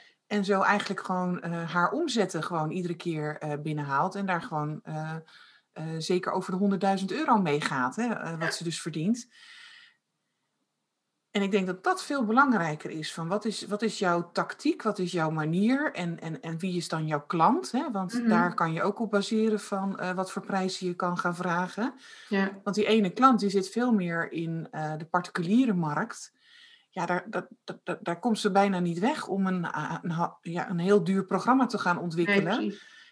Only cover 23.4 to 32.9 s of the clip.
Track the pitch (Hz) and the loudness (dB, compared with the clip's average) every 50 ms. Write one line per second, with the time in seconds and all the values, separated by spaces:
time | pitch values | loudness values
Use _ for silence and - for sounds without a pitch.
23.4 | 202 202 180 196 185 - - 226 247 254 226 202 180 170 170 170 165 - - 165 | 4 2 2 2 0 0 -2 0 2 4 4 2 2 0 -2 -2 -4 -4 -4 -4
24.4 | 165 165 165 165 - - - 156 156 151 156 151 165 - - 180 175 - - - | -4 -4 -4 -6 -6 -8 -6 -6 -4 -4 -4 -6 -6 0 0 0 0 0 -4 -4
25.4 | 170 170 208 247 269 233 196 180 165 151 147 151 214 226 - - - - _ _ | 0 2 4 4 4 4 2 2 0 0 0 -2 -4 -4 -8 -14 -16 -18 _ _
26.4 | _ _ - - - - - _ _ _ _ 185 170 175 175 180 - 226 - 180 | _ _ -20 -20 -20 -20 -20 _ _ _ _ -6 -2 0 -2 -2 -2 -4 -6 -6
27.4 | 180 - - _ _ - 175 - _ - 170 - - 175 170 170 - 247 220 - | -6 -6 -16 _ _ -16 -16 -12 _ -8 -8 -6 -4 -6 -6 -2 0 0 0 2
28.4 | - 208 185 196 202 202 190 180 180 175 165 170 190 262 311 - - - 190 196 | 2 4 4 6 4 4 2 2 0 0 0 2 0 0 0 0 -4 -4 -2 0
29.4 | 190 185 185 180 170 - - 151 151 - 165 - - 175 160 165 175 - - _ | 0 0 0 0 -2 -4 -4 -4 -4 -4 -6 -6 -4 -4 -2 -2 -2 -4 -4 _
30.4 | _ 165 165 175 - - 190 170 170 190 208 208 165 170 196 196 185 - 196 180 | _ -6 -6 -4 -4 -2 -2 -2 4 4 4 4 4 4 2 0 0 0 -2 0
31.4 | - 220 254 269 254 226 - 202 - 185 175 - - 175 160 170 170 185 202 202 | 2 4 4 4 4 2 0 -2 0 0 0 0 -2 -4 0 0 2 4 4 4
32.4 | 165 165 208 262 214 208 190 - - - | 4 2 0 0 0 -2 -4 -6 -14 -20